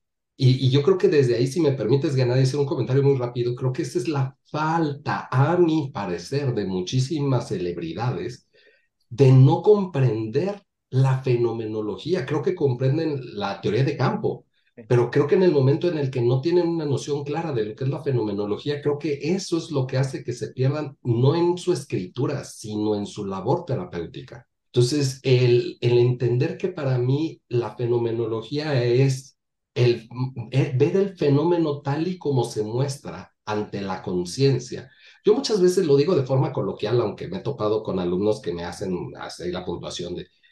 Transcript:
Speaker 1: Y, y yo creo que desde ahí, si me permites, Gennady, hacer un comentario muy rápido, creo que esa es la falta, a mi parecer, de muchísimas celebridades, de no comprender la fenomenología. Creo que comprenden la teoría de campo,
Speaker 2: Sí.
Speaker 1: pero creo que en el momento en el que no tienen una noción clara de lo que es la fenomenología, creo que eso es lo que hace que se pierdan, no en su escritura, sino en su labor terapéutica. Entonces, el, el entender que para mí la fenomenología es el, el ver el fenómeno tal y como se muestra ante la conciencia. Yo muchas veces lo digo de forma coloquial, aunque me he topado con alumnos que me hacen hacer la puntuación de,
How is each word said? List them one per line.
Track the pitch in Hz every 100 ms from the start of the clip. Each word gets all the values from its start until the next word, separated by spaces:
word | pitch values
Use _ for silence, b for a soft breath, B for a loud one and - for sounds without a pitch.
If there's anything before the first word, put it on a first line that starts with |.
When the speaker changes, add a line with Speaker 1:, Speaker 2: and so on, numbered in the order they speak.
| _ _ _ -
Speaker 1:
Y, | 127 127 131
y |
yo | 139
creo | 190 185
que | 185
desde | 151 123 117
ahí, | 135
si | 180
me | 147
permites, | 131 104 139 160 131
Gennady, | 120 131
hacer | 131 147
un | 139
comentario | 147 113 135
muy | 139 131
rápido, | 120 123 120
creo | 123 131
que | 127
esa | 147 175
es | 165
la | 139 131 - _
falta, | 151 156 165 151 135 127 98 -
a | 127 151 175
mi | 165 156 131
parecer, | - 98 87 - 139 135
de | 107 95
muchísimas | 92 90 127 131 156 143 120 -
celebridades, | 95 87 87 82 87 123 90 - - _ b b b b _ _
de | 117 131
no | 131 135 175
comprender | 214 202 185 143 123 110 110 131 190 202 _ _ _
la | 127 135 131
fenomenología. | 131 120 117 113 107 110 107 92 147 180 131
Creo | 151
que | 190
comprenden | 180 139 120 135 156 160 139 - 101
la | 98 98
teoría | 101 107
de | 135 -
campo, | 156 214 98 - _ _ _ -
Speaker 2:
Sí. | 110
Speaker 1:
pero | 123 120
creo | 170 151
que | 190
en |
el | 185
momento | 147 131 156 175
en | 156
el | 135
que | 131
no | 117 131
tienen | 170 180 170
una | 165
noción | 147 135 151 143
clara | 143 151 170
de | 120 104
lo | 107
que |
es | 131
la | 151
fenomenología, | 143 120 107 101 104 101 143 143
creo | - 143
que | 160 139 147
eso | 190 - 165
es | -
lo | 139 127
que | 131
hace | 135 147
que | 120
se | - -
pierdan, | - 131 151 147 -
no | 127 113 131
en | 170 175 175
su | 180
escritura, | 147 - 104 90 117 151 131
sino | - - 107 107 107 104
en | 95
su | 104 98
labor | 95 98 175
terapéutica. | 156 98 90 87 82 73 65 - _ _ _
Entonces, | 123 123 147 135 -
el, | 135 123 123 120 - -
el | 123 120
entender | 123 123 120 123 160 -
que | 185
para | 165 135 123
mí | 127 139 160 - -
la | 120 110 -
fenomenología | 117 120 117 113 110 113 - 147 156 135
es | 120 123 139 131 - _ _ _ _
el, | - 120 113 - 120 127 120 110
el | 135 160 127
ver | 165 196
el | 196 -
fenómeno | 147 139 170 175 156 135
tal | 143 151 175
y | 180
como | 147 131
se | 113 110
muestra | 107 120 139 - 87 85 - _
ante | - 107 104 101
la | 98 92
conciencia. | 98 90 87 131 135 127 - - - b b b
Yo | 196
muchas | 254 269 208
veces | 180 185 165
lo | 139
digo | 160
de | 160
forma | 131 131 -
coloquial, | - 95 - 104 120
aunque | 107 92 87
me | 92
he |
topado | 110 107 107 107
con | - 92
alumnos | 90 90 104 107
que | -
me | 87
hacen | 87 87 95 87 67 -
hacer | 73 - 87
la | 82
puntuación | 90 80 78 - 87
de, | 85 - b b